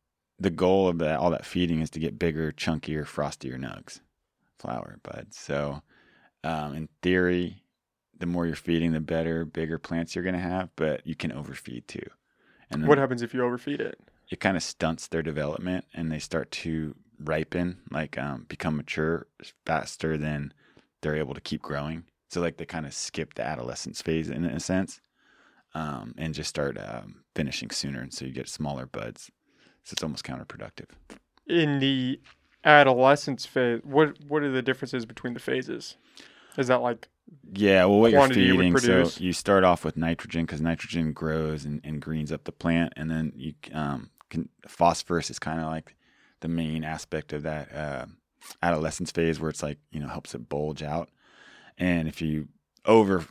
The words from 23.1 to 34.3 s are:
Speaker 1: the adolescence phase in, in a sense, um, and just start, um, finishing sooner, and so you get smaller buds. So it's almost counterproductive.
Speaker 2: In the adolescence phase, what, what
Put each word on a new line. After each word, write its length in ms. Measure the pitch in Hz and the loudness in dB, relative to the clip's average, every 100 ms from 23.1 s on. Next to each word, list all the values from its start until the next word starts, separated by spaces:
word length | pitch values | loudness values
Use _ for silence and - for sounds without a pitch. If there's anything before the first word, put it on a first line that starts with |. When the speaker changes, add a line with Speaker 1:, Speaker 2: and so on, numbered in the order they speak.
| - 76 | -8 -8
Speaker 1:
the 100 | - | -6
adolescence 560 | 58 71 60 - - - | -6 -6 -8 -10 -10 -8
phase 300 | - 80 80 | -2 -2 -2
in, 140 | 62 | -4
in 120 | 85 78 | -4 -4
a 20 | |
sense, 420 | - 92 95 - _ _ _ _ _ _ _ | -2 -2 -2 -8 _ _ _ _ _ _ _
um, 400 | 80 78 67 52 - | -10 -8 -8 -12 -8
and 180 | 80 | -8
just 140 | 76 76 | -6 -8
start, 300 | - 71 52 | -4 -4 -4
um, 460 | 50 58 50 - _ | -10 -12 -14 -20 _
finishing 360 | - 73 - 53 | -6 -4 -4 -8
sooner, 300 | - 69 67 | -8 -8 -8
and 120 | 65 | -12
so 120 | - | -12
you 80 | 67 | -10
get 160 | 64 - | -10 -12
smaller 380 | - 73 69 65 | -8 -6 -6 -10
buds. 440 | - 57 - - _ _ _ _ _ | -10 -10 -12 -20 _ _ _ _ _
So 80 | - | -10
it's 100 | - | -6
almost 220 | 80 67 | -6 -8
counterproductive. 640 | - 64 - - 52 - - - _ - _ _ - | -10 -12 -12 -14 -14 -14 -20 -20 _ -20 _ _ -2
Speaker 2:
In 320 | 170 151 143 | 2 2 2
the 420 | 135 135 127 135 - _ _ _ | 2 0 -2 -4 -10 _ _ _
adolescence 800 | 165 147 139 127 131 143 - 127 | 8 10 10 8 8 6 2 -6
phase, 380 | - - 123 117 | -2 2 2 2
what, 340 | 147 139 156 - | 0 4 4 2
what 180 | 143 | -4